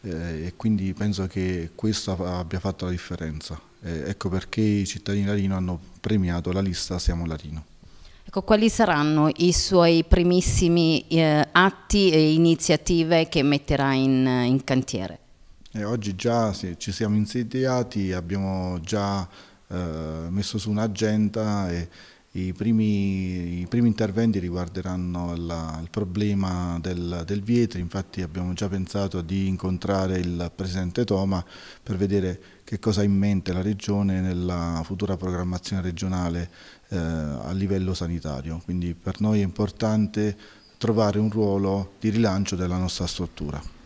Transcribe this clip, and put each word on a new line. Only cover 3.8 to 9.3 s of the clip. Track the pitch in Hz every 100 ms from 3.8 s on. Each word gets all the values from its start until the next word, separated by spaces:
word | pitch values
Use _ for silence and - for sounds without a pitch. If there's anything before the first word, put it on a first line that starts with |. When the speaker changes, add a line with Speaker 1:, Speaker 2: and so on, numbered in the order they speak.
| 92 80 85
Speaker 1:
ecco | - 95
perché | 92 - -
i | 107 104 95
cittadini | - - 101 98
di |
Larino | 104 98 95
hanno | 92 87 - -
premiato | 104 107 90 87 90
la | 92
lista | 98 85 - 90
Siamo | - 85 85
Larino. | 78 73 78 - - - - - - -
Speaker 2:
Ecco, | 202
quali | 185 214 220
saranno | - 208 151 151 151 151